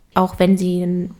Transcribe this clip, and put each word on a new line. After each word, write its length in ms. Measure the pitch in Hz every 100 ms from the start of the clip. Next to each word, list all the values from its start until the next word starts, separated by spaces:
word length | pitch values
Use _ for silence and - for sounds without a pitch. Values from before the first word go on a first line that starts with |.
| _
auch 240 | - 185 -
wenn 200 | 180 190
sie 240 | 180 180
ein 320 | 180 180 180